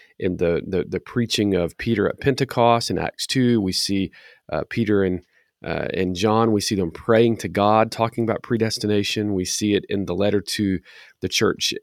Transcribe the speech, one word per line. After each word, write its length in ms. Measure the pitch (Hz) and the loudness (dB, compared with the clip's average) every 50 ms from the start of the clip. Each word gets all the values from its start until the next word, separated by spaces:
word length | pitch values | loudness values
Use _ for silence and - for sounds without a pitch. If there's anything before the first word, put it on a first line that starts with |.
| - _ _ - | -20 _ _ -6
in 180 | - 95 90 | -4 -4 -2
the, 240 | - 87 85 85 76 - | 0 0 0 0 0 -2
the, 200 | - 92 87 - | -2 -2 -2 -2
the 120 | - 92 90 | -2 -6 -8
preaching 560 | - - - 123 117 107 - - 104 101 95 | -8 -4 -4 -2 -2 0 0 0 2 2 2
of 220 | 87 85 82 - | 2 0 -2 -4
Peter 300 | - - 117 117 104 95 | -6 -2 0 0 2 0
at 120 | - - - | 0 -2 -2
Pentecost 720 | - 139 131 - 139 127 - 123 117 117 117 117 - - | -2 -2 0 0 -2 -2 2 2 4 4 4 2 0 -2
in 80 | 95 82 | -4 -4
Acts 260 | 82 - - - - | -4 -4 -6 -8 -6
two. 340 | - - 135 123 120 120 110 | -2 0 2 2 4 4 2
We 120 | 98 92 | 2 0
see, 400 | 90 - - - 98 98 95 - - - - - - _ _ - | -2 -2 -2 -2 0 -2 -2 -4 -6 -12 -20 -20 -20 _ _ -8
uh, 120 | - 73 - - | -6 -6 -6 -4
Peter 340 | - 117 107 104 104 98 95 | -2 -2 0 2 2 2 2
and, 200 | 92 90 87 - _ _ _ _ _ _ _ - | 2 0 -2 -6 _ _ _ _ _ _ _ -8
uh, 240 | - 80 78 71 - - | -6 -4 -4 -4 -4 -2
and 200 | 92 92 92 90 | -2 -2 -2 0
John, 360 | 87 104 107 107 113 113 117 | 0 2 2 4 4 4 4
we 100 | 107 101 | 2 0
see 140 | - - 110 | 0 0 0
them 160 | 98 90 82 | 0 -2 -2
praying 460 | - - - - 110 113 120 117 110 | -6 -4 0 2 4 6 4 4 2
to 100 | - - | -2 -4
God, 440 | 87 85 101 101 104 110 110 113 113 | -4 0 2 2 4 4 4 2 0
talking 320 | - - 113 113 - 117 113 | 0 -2 -2 -2 -2 -2 -2
about 200 | 110 - - - | -2 -2 -4 -4
predestination. 880 | - 123 110 110 113 - - - 104 104 104 101 - - 113 104 104 98 | -2 -2 0 0 -2 -2 -2 0 0 2 2 0 0 -2 -2 -2 -2 -2
We 120 | 92 90 | -2 -2
see 280 | - - - 107 104 101 | -2 -4 -2 0 2 2
it 120 | - - - | 2 0 -2
in 160 | 101 98 95 | -4 -4 -2
the 100 | 90 87 | -2 -2
letter 260 | 90 104 104 101 101 | 0 2 2 0 0
to 380 | 92 - - - 104 98 95 87 - - - - - - _ _ | -2 -4 -4 -2 0 0 0 -2 -4 -10 -20 -20 -20 -20 _ _
the 80 | 95 92 | -6 -4
church 440 | - - 113 95 - - - - - - | 0 2 2 2 2 0 -4 -4 -4 -4